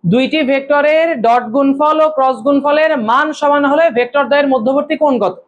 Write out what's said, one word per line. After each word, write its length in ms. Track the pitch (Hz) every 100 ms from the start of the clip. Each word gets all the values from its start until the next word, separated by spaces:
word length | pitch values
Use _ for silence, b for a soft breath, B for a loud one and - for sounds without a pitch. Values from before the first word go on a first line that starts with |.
দুইটি 360 | 180 226 262 311 269
ভেক্টরের 560 | 269 269 294 294 311 330 294 226
ডট 180 | 247 220 247
গুণফল 420 | 277 277 302 311 311
ও 20 | 302
ক্রস 220 | 262 247 233
গুণফলের 460 | 277 285 294 320 294 214
মান 180 | 254 302 294
সমান 240 | 285 285 285
হলে 140 | 294 330 240
ভেক্টর 260 | 240 285 254
দ্বয়ের 220 | 285 285
মধ্যবর্তী 420 | 262 226 269 285 311
কোণ 100 | 302 247
কত? 120 | 190 185